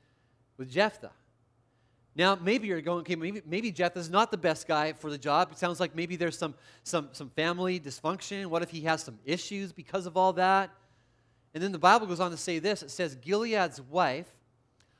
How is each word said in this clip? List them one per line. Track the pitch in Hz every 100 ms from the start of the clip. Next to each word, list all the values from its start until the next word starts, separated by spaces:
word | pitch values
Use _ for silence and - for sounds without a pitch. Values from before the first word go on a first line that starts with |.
| _ _ _ _ _ -
with | 131
Jephthah. | 151 214 - 92 _ _ _ _ _ _ _ _ _ _ 151
Now, | 185 190
maybe | 180 233 208
you're | 170
going, | 165 175
"Okay, | 160 165
maybe, | 170 208 151
maybe | 185 226
Jephthah's | 170 175 180 165
not | 196 226
the | 190
best | 165 156 -
guy | 151 156
for | 151 151
the | 147
job." | 147 156 180
It | 156
sounds | 175 170
like | 170 160
maybe | 170 175
there's | 170 -
some, | 156 - - -
some, | - 170 147
some | - 135
family | - 165 175 185 180
dysfunction. | 139 - 156 185 - 196 185
What | 165
if | 170
he | 165
has | 160 160
some | - 107 135
issues | 175 - 202 190
because | 175 - 190 175
of | 180
all | 185
that? | 175 185 190 190 - _ _ _ _ _ _ _
And | 160
then | 196
the | 170
Bible | 175 214 202
goes | 170
on | 180
to | 165
say | - 165
this. | 190 196
It | 143
says, | - 165 127
"Gilead's | 139 208 233 214 170 135
wife | 131 175 151 139 175 _ _ _ _ _ _